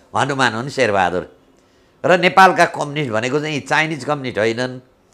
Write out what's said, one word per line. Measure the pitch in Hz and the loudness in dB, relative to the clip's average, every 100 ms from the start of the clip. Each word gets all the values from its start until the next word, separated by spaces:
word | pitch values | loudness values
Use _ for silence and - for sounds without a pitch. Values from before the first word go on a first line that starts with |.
| _ 104 | _ -4
हनुमान | 135 135 123 | -2 0 0
हुन् | 110 135 | -2 -6
शेरबहादुर। | 135 117 98 90 87 76 - _ _ _ _ _ _ 135 | -2 0 2 0 -2 -6 -14 _ _ _ _ _ _ 0
र | 180 | 2
नेपालका | 180 190 185 156 170 | 4 6 6 6 0
कम्युनिस्ट | 143 147 143 135 | 0 -6 -4 -4
भनेको | 107 127 147 | -2 -2 -2
चाहिँ | 151 143 | -2 -6
चाइनिज | - 151 156 156 | -2 0 0 -4
कम्युनिस्ट | 123 147 127 98 | -4 -4 -4 -2
होइनन्, | 113 117 127 127 - _ _ | 0 -2 -4 -8 -18 _ _